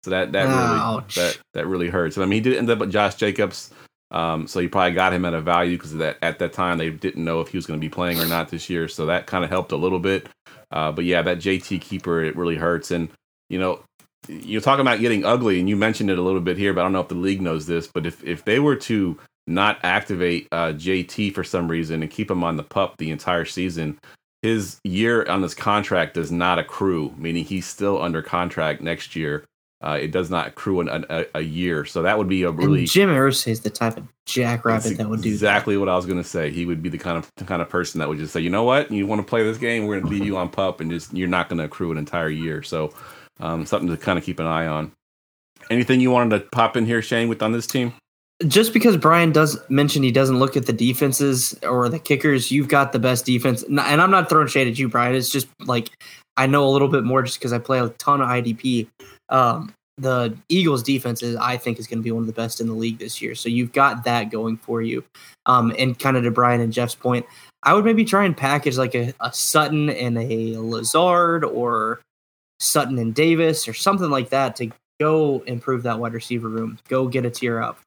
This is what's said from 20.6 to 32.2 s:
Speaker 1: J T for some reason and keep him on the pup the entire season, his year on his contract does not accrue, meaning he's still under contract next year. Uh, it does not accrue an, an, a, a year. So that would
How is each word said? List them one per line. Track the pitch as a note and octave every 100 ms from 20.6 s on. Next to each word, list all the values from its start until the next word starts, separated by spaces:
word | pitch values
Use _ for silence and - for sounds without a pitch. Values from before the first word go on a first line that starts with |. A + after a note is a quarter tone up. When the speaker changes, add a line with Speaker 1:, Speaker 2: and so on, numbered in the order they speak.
| E2
Speaker 1:
J | D2+ E2 F#2+
T | F2+ - G#2
for | F#2+
some | F2 F#2 E2+
reason | E2 D#2+ D#2+
and | D#2+
keep | - -
him | F2+
on | E2+ D#2
the |
pup | D2 - F#2+ -
the | D#2+
entire | D#2 - F2 D#2+
season, | - F#2 E2 D#2 D2 - - _ _
his | A2 A2+ F#2+ -
year | G2+ F#2 A2+ A#2+ -
on | F#2+
his | F2+ -
contract | - G#2 G2+ F#2 D#2
does | E2+ D2+
not | E2+ F2 F2
accrue, | E2 - G2 E2+ C#2+ D2+
meaning | E2 E2+
he's | D2+ F#2+ -
still | - G2+ G2
under | F2 E2
contract | D#2 F2 F2 - D#2 D2
next | D#2 E2 - E2
year. | D#2 D2 - _ _ _
Uh, | D#2 D2+
it | D2
does | F#2 E2+
not | F2 C#2+
accrue | - - F#2
an, | D#2+
an, | D2 D2
a, | D#2+ D#2+ D2+
a |
year. | D#2+ D#2 F2+ D#2+ D2
So | E2+
that | E2+
would | G#2+